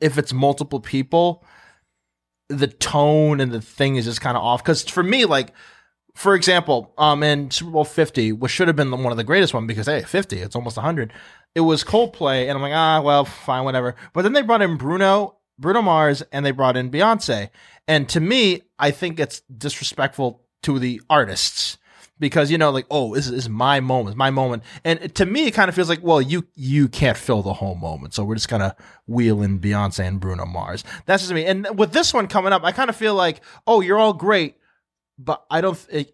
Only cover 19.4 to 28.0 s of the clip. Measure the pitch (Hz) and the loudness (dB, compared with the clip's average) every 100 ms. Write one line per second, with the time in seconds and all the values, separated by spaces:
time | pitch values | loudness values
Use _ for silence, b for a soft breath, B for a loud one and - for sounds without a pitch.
19.4 | - 117 143 - - - 135 - 127 113 | -18 -12 -10 -8 -8 -4 -4 -2 -4 -6
20.4 | _ _ - 135 123 120 - 151 110 85 | _ _ -4 -2 -2 -4 0 2 2 -2
21.4 | - - - - b b b b 147 165 | -4 -4 -8 -10 b b b b -2 2
22.4 | 143 165 151 135 127 147 120 117 135 123 | 2 2 2 0 -2 -2 -2 -2 -4 -6
23.4 | 120 107 127 139 131 127 107 107 135 135 | -6 -2 2 2 2 -2 -2 -2 0 0
24.4 | 131 117 - B 165 165 175 - 185 240 | -2 -4 -10 B -4 -2 -2 -2 0 0
25.4 | 302 220 190 185 170 170 175 156 131 175 | 0 2 2 2 0 0 2 2 2 -2
26.4 | 165 - 131 143 135 - 139 107 - 113 | -6 -8 -2 2 2 2 0 0 0 -2
27.4 | 95 87 95 90 82 78 | -2 -4 -6 -6 -8 -10